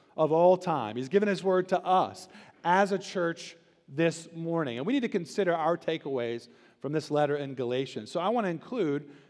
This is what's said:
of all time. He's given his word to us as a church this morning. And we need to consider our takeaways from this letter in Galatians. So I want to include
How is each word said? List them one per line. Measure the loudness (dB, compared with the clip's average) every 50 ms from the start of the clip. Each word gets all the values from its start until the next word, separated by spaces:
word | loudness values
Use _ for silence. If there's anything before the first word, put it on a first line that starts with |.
| _ _ _
of | 0 2 2 4
all | 6 8 8 6
time. | 6 4 0 -2 -2 -2 -4 -4
He's | -6 -4 0
given | 2 2 2 2
his | 0 0 0
word | 2 2 2 2 0
to | 0 -2
us | 0 2 2 2 2 2 -2 -8 -16 -18 -20 -20 -20 -20 -20 _ 0
as | 2 4 4 4 2 0
a | -2
church | -4 -6 -4 -2 -2 -2 -4 -6 -10 -16 -18 -20 _ _ _ _ _ -8
this | -2 0 0 0 0 -2 -8 -14 -12
morning. | -10 -6 -4 -2 -2 -2 -2 -4 -4
And | -2
we | -2 0
need | 0 0
to | 0
consider | -2 -2 -4 -4 -2 -2 0 2 2
our | 2 2 2 0
takeaways | 0 0 -4 -4 -4 -4 -4 -2 -2 -2 -2 -4 -6 -8 -12 -20 -20 -20 _ _ _
from | -8 -4 -4
this | -4 -2 0
letter | 0 2 2 2 0
in | -2 -4 -6 -6
Galatians. | -4 -4 -2 -2 -2 -2 -4 -6 -10 -10 -6
So | -4 -2
I | -2 0
want | 0 0 0
to | -2
include | -4 -6 -8 -8 -4 -2 0 0 0 -2 -4 -8 -16 -20 -20 _